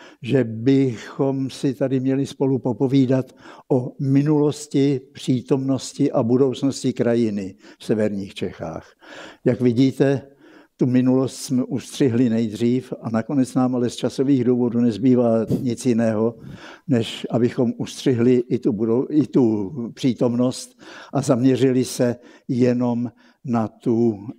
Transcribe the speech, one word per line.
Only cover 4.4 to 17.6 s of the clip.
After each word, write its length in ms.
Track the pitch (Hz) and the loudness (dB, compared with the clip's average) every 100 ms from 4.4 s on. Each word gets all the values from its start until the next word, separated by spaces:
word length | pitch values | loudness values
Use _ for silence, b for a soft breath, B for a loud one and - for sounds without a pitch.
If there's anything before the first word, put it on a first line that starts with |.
| 147 - - 143 139 135 - | 2 0 -4 0 2 0 -6
přítomnosti 1000 | - - 127 - 139 135 131 - - 143 | -12 -2 -2 0 -2 0 -4 -6 -2 0
a 120 | 143 | 0
budoucnosti 680 | 117 127 135 120 139 - 131 | 2 4 2 0 -4 -2 -4
krajiny 640 | 113 120 117 117 101 92 - B B | -2 0 2 0 -2 -8 -12 B B
v 60 | - | -4
severních 480 | 107 107 101 95 | 0 0 -2 -10
Čechách. 640 | - 104 - 82 80 - _ B B B B 135 | -8 -10 -8 -10 -12 -14 _ B B B B -2
Jak 160 | 113 | 2
vidíte, 720 | 123 117 135 127 139 139 - B B B B - | 2 4 2 2 0 0 -6 B B B B -2
tu 60 | 131 | 2
minulost 480 | 127 127 131 131 - | 2 2 2 0 -6
jsme 280 | - 127 | -4 -4
ustřihli 680 | 127 123 - - 139 117 123 | -2 -6 -8 0 0 2 0
nejdřív 640 | 113 113 107 120 127 - - | 0 -2 -2 0 0 -4 -10
a 80 | - | -4
nakonec 440 | 110 113 143 127 | -4 -2 -2 0
nám 220 | 139 127 127 | 0 0 0
ale 140 | 120 | -2
z 60 | - | -2
časových 480 | - - 135 139 | -6 -2 0 2
důvodů 360 | 117 120 123 120 | 2 2 0 2
nezbývá 640 | 120 101 127 123 120 113 107 - | 0 2 2 4 4 2 0 -2
nic 260 | 131 113 127 | -2 -2 0
jiného, 500 | 113 113 107 113 - B B B B - | 2 2 0 -2 -4 B B B B -2
než 400 | 123 113 - - | 0 0 -8 -4
abychom 440 | 117 117 - | 0 0 2